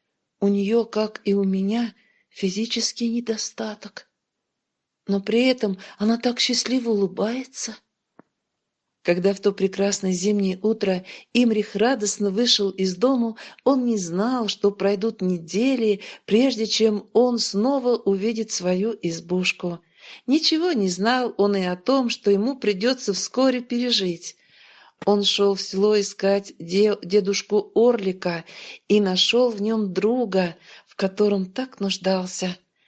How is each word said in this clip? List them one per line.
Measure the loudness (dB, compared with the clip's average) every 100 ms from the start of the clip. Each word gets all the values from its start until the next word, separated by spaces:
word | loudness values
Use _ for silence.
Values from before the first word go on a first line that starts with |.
| _ _ _ _
"У | 0
нее, | 2 2 0
как | 0 -2 -4 -4
и | 0
у | 0
меня, | 2 0 0 0 -2 -6 _ _ _
физический | -6 -4 -2 -4 -4 -4 -4 -4
недостаток. | -2 -4 -6 -8 -8 -10 -10 -16 -20 -20 _ _ _ _ _ _ _ _ _ -4
Но | -4
при | 0 2 2
этом | 2 -2 -4 -10 -4
она | -2 0
так | -2 -2
счастливо | -2 -2 -2 -2 0
улыбается". | 0 0 -2 -4 -4 -8 -12 -12 -14 _ _ _ _ _ _ _ _ _ _ _ _
Когда | -2 2 0
в | 0
то | -2
прекрасное | 0 -2 0 -2 -2 -2
зимнее | -2 0 0 -2 -2
утро | -2 0 0 -2 -6 -18 -2
Имрих | 2 4 2 -2
радостно | 0 0 0 -2 -2 -2
вышел | 0 2 2 0
из | -2 -4
дому, | 0 0 2 -2 -6 -16 -4
он | 0 2 2
не | -2
знал, | -2 -2 -2 -2 -4
что | 0 -2
пройдут | 0 0 0 -2 -2
недели, | -2 -2 -4 -2 0 2 0 -2 -6 -16 0
прежде | 4 4 0 -2
чем | 2 2 2 0
он | 2 2 2
снова | -2 0 0 0 0 0
увидит | 0 0 0 -2 -6
свою | -4 -2 0 -2 -4
избушку. | -6 -8 -4 -2 -2 -4 -6 -8 _ _ -20 -12 0
Ничего | 0 2 0 0
не | 0 0
знал | 0 0 0 0 0
он | 2 2
и |
о | -2 -2
том, | 0 2 0
что | 0 2
ему | 2 2 -2
придется | -2 0 0 -2 -2
вскоре | -4 -4 2 2 2
пережить. | -2 -2 0 0 -2 -4 -10 -18 _ _ -20 -20 -20 _
Он | 2 2
шел | 2 2 2
в | 0
село | -4 0 2 2
искать | 0 -2 2 2 -2 -12
де-, | -2 2 2 2
дедушку | 0 2 2 -2 0 -2 0
Орлика | 4 4 4 -2 -4 -4 -6 -8 -18 -20 -12 2
и | 4
нашел | 4 2 2 4 2
в | 0
нем | -2 0 -2
друга, | 0 0 2 0 0 0 -4 -20 -20 _
в | -6
котором | -4 0 0 0 -2
так | -6 -8 -6
нуждался. | -6 -2 0 -2 -2 -6 -6 -8 _ _